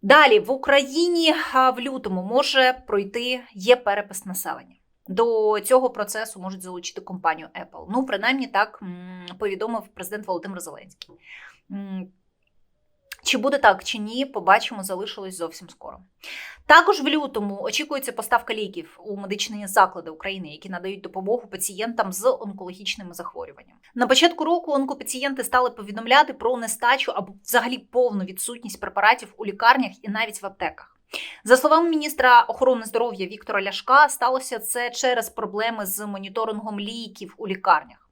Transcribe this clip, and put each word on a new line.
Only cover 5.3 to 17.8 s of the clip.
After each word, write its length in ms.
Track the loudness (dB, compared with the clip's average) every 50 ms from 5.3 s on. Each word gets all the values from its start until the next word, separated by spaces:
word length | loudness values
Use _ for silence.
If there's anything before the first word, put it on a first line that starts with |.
| 4 2 2 2 2 0
цього 300 | 2 4 4 4 4 2
процесу 500 | -2 -4 -8 -6 -4 -8 -8 -8 -10 -12
можуть 220 | -12 -12 -12 -12
залучити 400 | -12 -12 -14 -12 -12 -12 -12 -12
компанію 460 | -14 -12 -14 -2 -2 -2 -2 -2 -6 -16 _ -14
Apple. 240 | -16 -14 _ -20 -14 -4
Ну, 160 | -4 -4 -2
принаймні 420 | -2 -4 -2 -2 -2 -2 -2 -4 -2
так, 320 | 0 0 0 0 -2 -16
м, 440 | -14 -14 -14 -14 -14 -16 -16 -16 -16 -16 -10 -6
повідомив 480 | -6 -6 -4 -4 -6 -4 -6 -6 -8 -10
президент 400 | _ -14 -14 -10 -10 -12 -8 -6
Володимир 320 | -8 -6 -6 -10 -12 -12
Зеленський. 560 | -12 -14 -16 -16 -20 -20 -20 _ -20 _ -20 _ _ -20 -20 -20 -20 -20 -20 _ _ _
М, 360 | -14 -14 -12 -10 -10 -10 -10 -12 _ _ _ _ _ _ _ _ _ _ _ _ _ _ _ _ _ _ _ _ -20 _ _
чи 140 | -2 -2 0
буде 200 | 0 0 -2 4
так, 260 | 6 4 4 4 -2
чи 140 | -8 -8 -8
ні, 280 | -8 -8 -6 -6 -6
побачимо, 580 | -6 -6 -6 4 4 4 4 4 -2 -10 -10 -8
залишилось 540 | -8 -8 -8 -8 -10 -12 -12 -14 -14 -10 -10
зовсім 320 | -10 -10 -10 -14 -20 -20
скоро. 280 | -20 _ -18 -18 -18 -18 -20 _ _ _ -20 -18 -16 -16 -16 -18 -20 -20 _
Також 360 | _ 8 8 8 6 2 2
в 60 | 0 0
лютому 540 | 0 0 -2 -4 -6 -6 -6 -6 -6 -6
очікується 500 | -8 -4 -4 -4